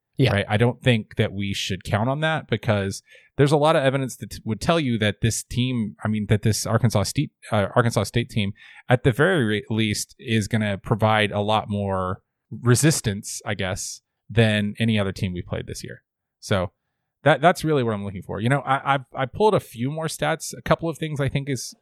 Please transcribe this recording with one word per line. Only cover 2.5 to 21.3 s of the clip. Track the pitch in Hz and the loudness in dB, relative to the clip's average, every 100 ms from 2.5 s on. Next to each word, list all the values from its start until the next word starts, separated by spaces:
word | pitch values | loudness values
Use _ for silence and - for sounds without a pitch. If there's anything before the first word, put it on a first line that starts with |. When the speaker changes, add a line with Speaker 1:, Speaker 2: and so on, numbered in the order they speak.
| 113 120 104 98 - - - _ - | -2 0 0 -2 -6 -14 -20 _ 2
Speaker 2:
there's | 139 | 4
a | 147 | 4
lot | 151 165 | 4 4
of | |
evidence | 135 135 127 - | 2 0 -2 -8
that | 95 | -14
t-, | - | -10
would | 110 104 | -6 -2
tell | - 165 | 0 2
you | 131 113 | 0 0
that | 107 - | 0 0
this | 113 - | -2 -2
team, | - 120 127 123 98 - | -4 -2 -2 -2 -4 -4
I | 107 | -2
mean, | 107 101 | -2 0
that | 107 | 2
this | 113 - 92 | 2 0 0
Arkansas | 113 117 107 | 2 2 2
State, | 95 135 - _ - | 0 -2 -4 _ -4
uh, | 107 95 123 | -2 2 2
Arkansas | 117 110 | 2 0
State | 98 120 117 | 0 -2 -2
team, | 110 98 - - - - | -2 -4 -6 -16 -10 0
at | 127 | 2
the | 139 | 2
very | 117 175 175 107 | 2 2 2 2
re-, | 104 - | 0 -2
least, | 110 110 104 - - | -2 0 -2 -6 -12
is | - 113 98 | -2 0 0
gonna | 110 107 98 | 0 -2 -4
provide | - 107 110 107 104 | -2 2 4 4 2
a | 104 | 0
lot | 104 107 101 | 0 0 0
more | 101 98 95 92 95 _ _ _ | -4 -2 -2 -2 -6 _ _ _
resistance, | 107 117 120 156 - 110 98 - - 110 | -2 4 4 4 2 -2 -4 -8 -10 -8
I | |
guess, | 98 92 92 - - _ _ - | -4 -4 -6 -8 -14 _ _ -2
than | 107 110 104 104 107 | 2 4 2 -2 0
any | 117 110 | 2 2
other | 95 | 0
team | - 95 | -2 -4
we | 90 | -6
played | - 87 - | -6 -8 -8
this | - | -12
year. | - - _ _ _ _ | -14 -16 _ _ _ _
So | - 98 87 - _ _ _ _ | -2 -2 -2 -8 _ _ _ _
that, | 143 135 | 2 4
that's | 170 180 | 4 2
really | 156 147 | 0 0
what | 117 | 0
I'm | 104 | -2
looking | 101 92 | -6 -10
for. | - 92 | -8 -4
You | 117 | 0
know, | 143 | 0
I, | 135 139 143 139 | 0 -2 0 -2
I've, | - 127 | -4 -6
I | 127 | -6
pulled | - 214 185 | 0 2 2
a | |
few | - 113 131 | -2 -6 -6
more | 156 160 | -6 -8
stats. | - 151 160 - 127 | -4 -4 -4 -8 -6
A | |
couple | - 160 165 | 0 0 0
of | 151 | -6
things | 156 147 | -6 -2
I | |
think | 135 | -2